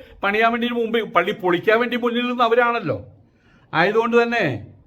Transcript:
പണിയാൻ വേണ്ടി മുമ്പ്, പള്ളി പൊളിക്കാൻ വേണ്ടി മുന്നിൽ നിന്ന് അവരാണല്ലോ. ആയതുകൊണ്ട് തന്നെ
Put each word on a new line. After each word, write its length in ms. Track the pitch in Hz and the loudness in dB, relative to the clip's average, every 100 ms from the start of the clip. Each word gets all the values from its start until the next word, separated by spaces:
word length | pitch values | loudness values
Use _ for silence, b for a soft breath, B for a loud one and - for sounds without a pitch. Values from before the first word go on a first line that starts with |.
| B - | B -6
പണിയാൻ 300 | 196 208 226 | -2 0 0
വേണ്ടി 160 | 233 233 | 0 -2
മുമ്പ്, 320 | 233 226 233 196 | -2 -2 -2 0
പള്ളി 180 | 175 180 | 0 0
പൊളിക്കാൻ 480 | 208 180 175 175 220 | -2 0 0 2 2
വേണ്ടി 160 | 240 240 | 2 -2
മുന്നിൽ 300 | 240 233 247 | -2 -2 -2
നിന്ന് 160 | 247 | 0
അവരാണല്ലോ. 600 | 233 233 240 233 175 104 - - _ b b b b | 2 4 2 0 -4 -6 -10 -20 _ b b b b
ആയതുകൊണ്ട് 480 | 151 180 220 233 233 | 0 2 2 2 2
തന്നെ 440 | 233 233 170 110 - - | 2 0 -2 -4 -10 -20